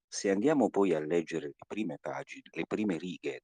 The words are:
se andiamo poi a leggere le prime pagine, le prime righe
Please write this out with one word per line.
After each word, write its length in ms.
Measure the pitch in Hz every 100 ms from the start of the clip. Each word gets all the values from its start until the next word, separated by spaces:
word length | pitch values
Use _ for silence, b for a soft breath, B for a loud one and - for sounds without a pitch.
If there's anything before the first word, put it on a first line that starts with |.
| _
se 240 | - 104
andiamo 400 | 98 120 156 104
poi 240 | 98 98
a 60 | 78
leggere 460 | 76 85 82 82 73
le 200 | 69 -
prime 340 | 104 101 -
pagine, 480 | - 67 - - -
le 140 | - -
prime 320 | 98 - -
righe 420 | - 156 147 131